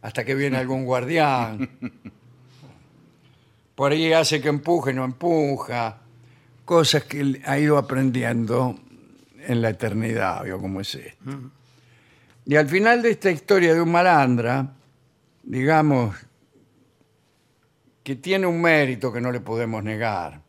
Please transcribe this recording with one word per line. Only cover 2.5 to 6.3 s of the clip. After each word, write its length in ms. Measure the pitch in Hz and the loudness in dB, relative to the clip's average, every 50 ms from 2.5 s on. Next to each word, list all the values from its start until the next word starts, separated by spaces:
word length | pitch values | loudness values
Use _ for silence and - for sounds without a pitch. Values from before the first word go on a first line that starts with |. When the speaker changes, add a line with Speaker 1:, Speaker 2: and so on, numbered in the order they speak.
| _ - - - - - _ _ _ _ _ _ _ _ _ _ _ _ _ _ _ _ _ _ _ | _ -20 -20 -20 -20 -20 _ _ _ _ _ _ _ _ _ _ _ _ _ _ _ _ _ _ _
Speaker 1:
Por 160 | - 135 139 147 | 0 0 2 2
ahí 200 | 156 165 160 160 | 2 2 4 4
hace 280 | 160 160 151 156 151 | 4 4 2 0 0
que 80 | 127 156 | 0 0
empuje, 440 | 147 147 - 165 175 170 135 139 127 | -2 -2 0 0 0 0 0 -2 -2
no 120 | 131 131 | -2 -4
empuja. 960 | 127 127 127 165 175 170 160 151 139 139 127 - - 123 120 117 113 110 - - - _ - _ _ | -6 -6 -4 -2 0 2 2 2 0 -2 -4 -6 -6 -4 -4 -4 -4 -6 -10 -20 -20 _ -20 _ _